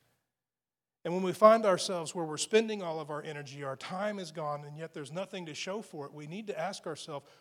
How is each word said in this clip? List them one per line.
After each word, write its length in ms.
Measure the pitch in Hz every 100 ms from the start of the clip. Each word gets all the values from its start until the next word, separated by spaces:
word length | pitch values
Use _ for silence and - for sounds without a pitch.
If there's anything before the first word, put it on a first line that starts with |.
| _ _ _ _ _ _ _ _ _ _
And 80 | 165
when 120 | 185
we 80 | 185
find 340 | - 214 226 220
ourselves 480 | 180 - 180 156
where 100 | 180
we're 120 | 160 151
spending 440 | - 220 220 208
all 180 | 175 160
of 100 | 151
our 140 | 151
energy, 400 | 160 147 139 143
our 100 | 139
time 460 | 131 - 185 208 202
is 100 | 165
gone, 340 | 160 147 147
and 140 | 147 151
yet 160 | 160
there's 160 | 165 135
nothing 360 | 165 190 196 160
to 80 |
show 280 | 139 185 208
for 240 | - 156 139
it, 80 |
we 140 | 147 151
need 180 | 190 208
to 100 | 160
ask 300 | 175 196 180
ourselves, 400 | 151 - 143 - -